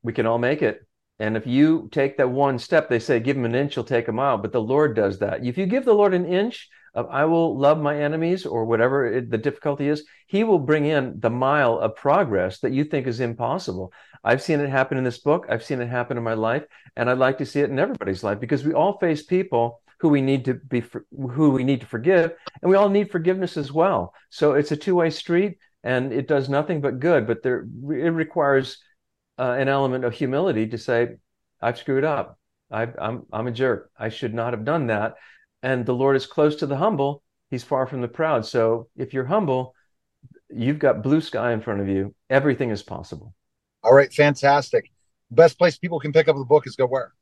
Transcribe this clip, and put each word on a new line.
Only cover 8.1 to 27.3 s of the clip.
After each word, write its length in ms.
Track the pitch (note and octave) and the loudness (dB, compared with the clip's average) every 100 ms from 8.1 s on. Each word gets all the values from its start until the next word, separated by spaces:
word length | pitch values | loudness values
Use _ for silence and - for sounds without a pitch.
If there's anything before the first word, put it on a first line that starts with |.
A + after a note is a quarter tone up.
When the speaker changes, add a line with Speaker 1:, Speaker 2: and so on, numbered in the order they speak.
| D#3+ E3 F#3 | 0 -2 -2
Speaker 1:
or 200 | - A2+ | -4 -4
whatever 420 | A2+ A#2 B2 C#3 A#2+ | 0 2 2 2 0
it, 240 | A#2 A#2 | -2 -2
the 80 | A2+ | -2
difficulty 500 | C#3 C#3 D3+ C#3+ C#3+ | -2 -4 -4 -2 -2
is, 160 | D3 D3+ _ _ | -2 -6 _ _
he 160 | G3 | -2
will 160 | A3 F#3 | 2 2
bring 280 | C3+ D3+ D3 | 2 2 2
in 340 | D3+ B2+ C#2+ | 0 -2 -2
the 100 | A2+ | -2
mile 480 | A#2+ C3 D3 B2+ A2+ | 0 2 4 2 2
of 160 | A2 | -2
progress 640 | - C#3 E3 E3 G2 F#2 - | -2 2 2 2 0 -2 -2
that 120 | B2+ | -2
you 100 | C3 | -2
think 240 | D3+ D3+ C3 | -2 -2 -4
is 140 | A#2 | -4
impossible. 720 | A#2+ A2+ B2 C3+ - F#2 F#2 - - - | -6 -4 -4 -4 -6 -8 -10 -14 -20 -6
I've 180 | G2+ C3 | 0 0
seen 160 | - D3+ | 2 -2
it 120 | C#3+ | 0
happen 280 | C3+ C3 C3+ | 0 0 0
in 60 | |
this 160 | B2+ A#2 | -2 -2
book. 260 | C#3+ E3 - | 0 0 0
I've 140 | A#2 | -6
seen 180 | - C3 | -4 -6
it 60 | A#2+ | -4
happen 300 | B2 A#2+ A#2+ | -4 -4 -4
in 80 | |
my 100 | A2+ | -4
life. 300 | A2+ A2+ C3 - - - - | -2 -2 -2 -6 -20 -18 -4
And 120 | A#2+ | -2
I'd 100 | B2+ | 2
like 200 | C3 C3+ | 2 0
to 80 | C#3+ | -4
see 140 | C#3+ | -2
it 100 | C#3+ | 0
in 80 | C3+ | 0
everybody's 460 | G3+ C4+ - F#2 | -2 -2 -4 -4
life, 160 | G#2 G#2 | -4 -4
because 240 | A2+ C#3+ | -2 -2
we 100 | C#3+ | 0
all 240 | C#3 F3+ G3 | 0 0 0
face 240 | F3 D3+ | -2 -2
people 600 | - F3+ F#3 A#2 A#2 A#2 _ _ | -2 -2 0 0 -2 -4 _ _
who 80 | D#3+ | 2
we 120 | C#3+ | 2
need 260 | C3+ C#3 B2 | 2 0 0
to 80 | |
be, 260 | A#2+ C3 B2 | -4 -4 -4
for-, 260 | A#2 - - | -4 -14 -14
who 380 | C#3+ C3 B2 D#3 | -10 -8 2 2
we 120 | C3 | 4
need 180 | B2+ C3+ | 0 -2
to 40 | B2 | -4
forgive. 460 | A2+ C#3 F#3 E3 E3 - - | -2 2 4 2 -4 -18 -4
And 80 | F3 | 2
we 80 | G3 | 4
all 120 | G3+ | 4
need 240 | G3+ G3+ | 2 0
forgiveness 440 | F#3+ E3 F#3 F3+ - | -2 -2 -2 -4 -6
as 140 | C#3 | -4
well. 420 | D3 F3+ D3+ F2 _ _ | 0 2 2 -4 _ _
So 240 | - D3 | 0 2
it's 180 | C3+ D3 | 2 0
a 40 | D3 | -4
two-way 340 | - F3+ E3 | 0 0 0
street, 480 | D3 - E3+ G3+ - _ _ | -2 -2 0 0 -4 _ _
and 280 | - B2+ C3+ | -4 -2 -2
it 140 | A#2+ C3+ | -4 0
does 220 | D3 C3 | 0 2
nothing 320 | C#3 D#3 E3 | -2 0 -2
but 180 | C#3+ B2+ | -2 -2
good. 260 | D#3 D#3+ | 2 2
But 160 | A2 | 2